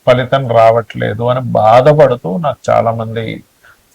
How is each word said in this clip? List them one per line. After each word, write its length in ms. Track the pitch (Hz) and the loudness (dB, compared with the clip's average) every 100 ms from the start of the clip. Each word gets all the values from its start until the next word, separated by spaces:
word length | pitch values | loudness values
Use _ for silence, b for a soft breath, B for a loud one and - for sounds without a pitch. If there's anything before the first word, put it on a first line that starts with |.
| - | 0
ఫలితం 380 | 123 123 135 131 117 | 0 0 -4 0 4
రావట్లేదు 680 | 113 117 110 123 117 107 120 | 4 2 -2 -8 -6 -4 -4
అని 100 | 127 120 117 | -4 -2 0
బాధపడుతూ 720 | 107 120 139 151 135 120 160 185 151 | 4 4 4 4 2 0 -4 -6 -6
నాకు 140 | 120 - | -6 -2
చాలామంది 560 | 113 110 113 113 113 113 110 _ _ b b _ | 0 0 -4 -8 -8 -8 -12 _ _ b b _